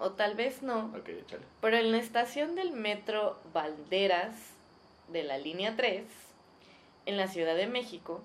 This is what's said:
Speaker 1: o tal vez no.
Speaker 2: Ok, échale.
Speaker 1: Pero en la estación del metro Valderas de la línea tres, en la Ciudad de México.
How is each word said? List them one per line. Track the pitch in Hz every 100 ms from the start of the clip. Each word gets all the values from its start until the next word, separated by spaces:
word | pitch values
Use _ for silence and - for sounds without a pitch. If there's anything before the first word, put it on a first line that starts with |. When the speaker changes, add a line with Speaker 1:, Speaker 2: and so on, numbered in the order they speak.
Speaker 1:
o | 190
tal | 196 208
vez | 214 247 262
no. | 262 226 220 -
Speaker 2:
Ok, | -
échale. | - - - - -
Speaker 1:
Pero | 220 226
en | 226
la | 226
estación | 226 233 240 285 302 349
del | 359
metro | 262 214 208 214 214 208 - 165
Valderas | 165 151 151 147 185 196 175 208 220 - - - - - - -
de | 165
la | 147 139
línea | 147 170 208 226
tres, | 240 190 226 - - - - - - - - - -
en | 202
la | 190
Ciudad | 175 165 165
de | 214
México. | 247 233 170 - 170